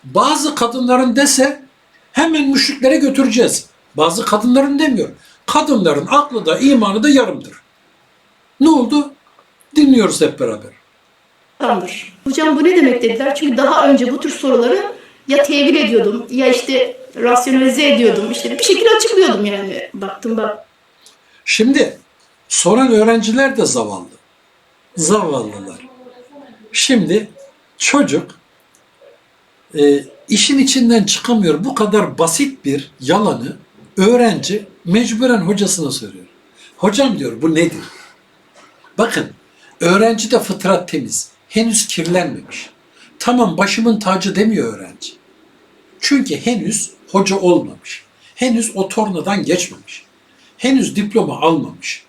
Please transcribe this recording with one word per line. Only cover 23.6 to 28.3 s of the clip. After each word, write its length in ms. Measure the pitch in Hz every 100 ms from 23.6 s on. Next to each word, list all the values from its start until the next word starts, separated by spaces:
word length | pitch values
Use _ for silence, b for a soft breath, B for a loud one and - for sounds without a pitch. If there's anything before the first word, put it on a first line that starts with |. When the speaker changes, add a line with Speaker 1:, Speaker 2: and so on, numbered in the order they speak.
| -
Speaker 1:
zavallı. 400 | 123 107 95 87 - _ _ _ _ _ _ _ 185
Zavallılar. 920 | 160 208 175 135 107 101 95 - - - - - - 285 - - -
Şimdi 580 | - - 247 160 202 208 - - _ _ _
çocuk, 520 | - 285 208 - -